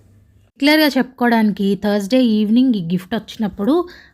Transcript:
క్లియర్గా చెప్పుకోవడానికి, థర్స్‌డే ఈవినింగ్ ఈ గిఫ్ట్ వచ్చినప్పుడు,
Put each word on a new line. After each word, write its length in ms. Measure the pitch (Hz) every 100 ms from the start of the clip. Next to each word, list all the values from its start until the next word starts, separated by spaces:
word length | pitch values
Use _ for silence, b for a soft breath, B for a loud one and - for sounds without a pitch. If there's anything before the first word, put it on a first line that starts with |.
| _ _ _ _ _ -
క్లియర్గా 280 | 277 311 302
చెప్పుకోవడానికి, 960 | 262 254 - 240 226 214 185 196 196
థర్స్‌డే 380 | 208 208 196 262
ఈవినింగ్ 520 | 240 214 208 233 262
ఈ 80 | 208
గిఫ్ట్ 320 | 165 180 -
వచ్చినప్పుడు, 760 | 220 220 - 208 - 202 330 349 B B